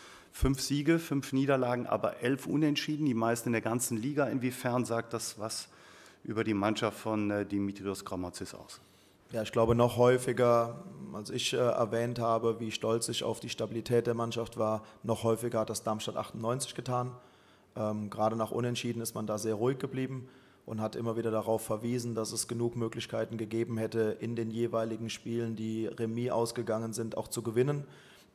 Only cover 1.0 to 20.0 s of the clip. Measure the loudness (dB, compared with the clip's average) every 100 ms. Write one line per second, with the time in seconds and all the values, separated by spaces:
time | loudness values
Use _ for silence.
1 | 2 -2 0 2 4 4 4 0 0 0
2 | 0 0 0 0 0 2 2 2 -2 0
3 | 2 2 2 2 2 0 2 0 0 -2
4 | -2 0 0 0 -2 -2 0 0 2 0
5 | -2 -6 -6 -6 -8 -8 -10 -18 -20 -20
6 | -20 -14 -4 0 2 4 2 2 0 -2
7 | -2 0 0 0 0 0 -2 -2 -6 -6
8 | -6 -6 -6 -8 -12 -12 -18 -20 -20 -20
9 | -20 _ -8 -6 0 4 6 8 6 8
10 | 8 8 4 4 6 6 4 -4 -14 -14
11 | -12 -10 -6 -4 0 2 4 4 2 2
12 | 0 0 2 2 2 0 -4 -2 0 0
13 | 0 -2 -2 -4 -6 -6 -4 -4 2 2
14 | 2 0 -2 -2 -6 -2 0 0 -6 -8
15 | -2 0 2 2 0 0 0 -2 -2 -2
16 | -4 -4 -6 -4 -2 -2 -4 -6 -2 -2
17 | -2 -8 -18 -20 -20 -20 _ -4 -2 -2
18 | -4 2 2 2 0 0 0 -2 -2 -4
19 | -4 -6 -4 -2 -2 2 0 0 -4 -4